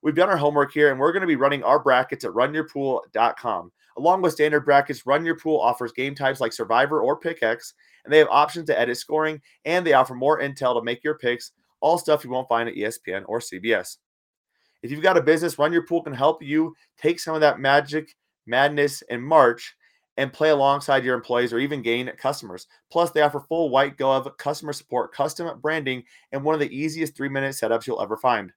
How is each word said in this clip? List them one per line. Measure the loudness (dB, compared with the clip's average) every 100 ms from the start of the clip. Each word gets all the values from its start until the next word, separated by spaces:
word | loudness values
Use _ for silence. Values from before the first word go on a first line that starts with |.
We've | 0 2
done | 2
our | 4
homework | 2 2 0
here, | 4 4
and | 4
we're | 0
gonna | 0 0
be | 2
running | 2 2
our | 2 2
brackets | 4 2 2 -6
at | -4
run | 0 0
your | -2 -6
pool | -6 -4 -4 -4
dot | 0 0 0
com. | -6 -6 -8 _ _ -2
Along | 2 2
with | 0
standard | 0 0 2
brackets, | 4 4 4 -6 -2
Run | 0 0
Your | -4
Pool | -2 0
offers | 0 0 -8
game | -6 -8 -2
types | -2 -2
like | -6
Survivor | -4 0 2 2 0
or | 0 -2
Pick | -4 -2
X, | -2 -2 -8 _ _ _ 2
and |
they | 4
have | 6
options | 4 2 -2 -4
to | -2
edit | 0 -4
scoring, | -4 -4 -2 -6 _ _ -4
and | -2 4
they |
offer | 4 4 0
more | 0 0
intel | -2 -2 -2 0
to |
make | -2 -6
your | -6 -4
picks, | -4 -4 -8 _ _ _
all | -2 0
stuff | 2 0
you | 0
won't | -8 -2
find | -2 -2
at | -4
E | -6
S | -8
P | -10
N | -10 -6
or | -8
C | -8 -10
B | -2
S. | -2 -2 -18 _ _ _ _ _ _ _ _
If | -12
you've | 0
got | 2 4
a |
business, | 4 2 2 0
Run | 0
Your | 0 -2
Pool | -4
can | -4
help | 0 0 0
you | -4 -2 -2 -6 _ _
take | -4 -2
some | -4 2
of |
that | 2 2
magic | 2 2 2 -8 -8 _ _ _ -4
madness | 0 2 2 -2 -4 -10
in | -10
March | 2 6 6 2 -10 _ _ _ _ -4
and | -4
play | 0 2
alongside | 4 4 2 2 0
your | 2 -4
employees | -2 -2 0
or | -2
even | -4 -4
gain | -2 -4 -4 -6
customers. | -6 -6 -10 -16 -18 _ _
Plus, | -2 0
they | 2
offer | 2 0
full | -6 -4 0
white | 2 0 0
glove | 0 0 -2 -8
customer | -8 -6 -8
support, | -12 _ -6 -6
custom | -4 -4 -4 -10 -6
branding, | -4 -4 -4 -8 -10 _ _
and | -6
one | -2
of | -2
the | -2
easiest | -4 -6 -4 -8 -6
three-minute | -6 -4 -6 -4
setups | -2 -2 -2
you'll | -6
ever | -6 -2
find. | -2 -2 -6